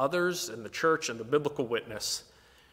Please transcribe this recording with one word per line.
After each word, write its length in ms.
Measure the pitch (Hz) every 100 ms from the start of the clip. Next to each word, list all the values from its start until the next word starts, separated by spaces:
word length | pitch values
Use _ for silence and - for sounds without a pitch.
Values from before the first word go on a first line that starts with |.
others 500 | 135 175 175 175 -
in 140 | 110
the 60 | 107
church 400 | - 165 156 -
and 100 | 117
the 40 |
biblical 440 | 113 143 147 - 120
witness 560 | 117 - 107 - - - - - - -